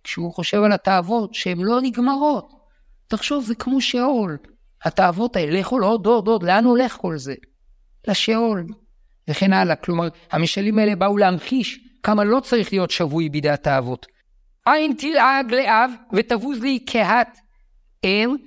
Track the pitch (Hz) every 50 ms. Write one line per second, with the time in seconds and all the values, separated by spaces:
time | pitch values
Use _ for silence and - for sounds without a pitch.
0 | - - - 170 170 170 - - 165 - - 208 208 208 202 - - 190 190 180
1 | 170 180 233 233 208 196 - - - 185 180 170 185 214 240 254 262 254 233 240
2 | 240 269 269 277 294 302 285 202 - - _ _ _ _ _ _ _ _ - _
3 | _ - 226 208 - - 285 285 240 214 233 - - 247 269 269 - - - 240
4 | 247 277 269 233 208 175 147 139 - - _ _ _ _ _ _ - 165 - 208
5 | 190 175 165 190 233 247 - 190 160 147 165 196 180 - 247 262 185 202 233 226
6 | 180 214 240 233 185 220 226 202 175 180 185 214 233 247 240 247 262 233 - -
7 | - 175 160 143 131 139 131 - - _ _ _ _ _ - _ _ _ _ _
8 | - 220 190 - - 220 220 226 233 226 208 180 165 165 208 - _ _ _ _
9 | _ _ _ _ - 160 147 - 190 190 190 190 190 170 156 - - - 175 170
10 | 170 165 - - - - - 156 170 165 - 196 202 214 214 220 214 208 208 175
11 | 190 202 202 202 202 185 180 160 - - 262 262 214 - - - _ - _ _
12 | - 214 214 208 202 208 240 269 - - 247 233 185 - 196 190 180 165 - -
13 | 175 143 147 165 165 151 143 151 143 147 147 - - 147 139 135 120 123 127 -
14 | - _ _ _ _ _ _ _ _ _ _ _ - 233 294 302 311 302 262 302
15 | 277 302 320 277 240 262 269 269 262 226 240 262 262 208 226 220 247 262 240 -
16 | - - 196 214 220 - 240 208 226 285 285 226 233 277 269 240 - - - 226
17 | 202 175 220 247 233 - - _ _ _ _ _ _ _ _ _ _ _ _ -
18 | - 190 196 208 220 247 277 269 -